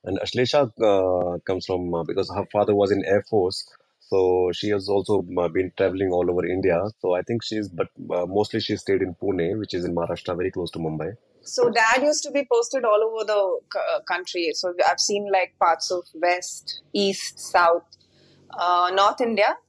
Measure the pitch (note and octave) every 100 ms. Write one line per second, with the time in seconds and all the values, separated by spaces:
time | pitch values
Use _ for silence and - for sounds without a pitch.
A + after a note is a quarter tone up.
0 | F2+ F#2+ - A#2 B2 D3 C3+ - A2 G2
1 | F#2 F#2 F2+ F2 - F#2 - F#2 F2+ E2+
2 | D#2+ F2+ F#2+ F#2 G2 G#2 G2+ G2+ G2+ G2
3 | F2+ G2+ - A2 F#2 G2+ - _ _ _
4 | _ G2 F#2 F2+ F2+ F2 G#2 G#2 F#2+ G2+
5 | F#2+ G2+ F2+ F2+ F2 E2+ F#2 - F#2+ F#2
6 | G2 F2+ F2+ F2+ F2 F#2 F#2 E2+ G2+ -
7 | G2 F2+ F2+ - - A2 G2+ F2 F#2+ -
8 | D#2 E2+ F2 G2 G#2 A2+ - G#2 - G2
9 | F#2 F2 F#2+ F#2 E2+ G#2+ G2+ F#2 F2+ E2+
10 | E2+ F2 - F2 F#2 F#2 E2+ - D#3+ D#3
11 | D#3 A#2+ _ _ - - A#3+ A3+ A3 B3
12 | C#4+ D4 D4+ C#4 C#4 A#3 A#3 C4+ A#3 G#3
13 | A3 A3+ G#3+ G#3 F#3+ E3+ _ G3 D#3+ D#3
14 | - F3+ F#3 F3+ E3 D3 F3+ F3 E3 F3
15 | - G3+ G3+ G3 F3+ _ F3 E3 - F3+
16 | - D#3+ F3 F3+ F3+ - - - _ G#3
17 | G3 G3 - - - F#3 E3+ E3+ _ -
18 | _ _ _ _ _ - F3 F3 F3+ F#3+
19 | G3+ - A#3+ G#3 A3 F4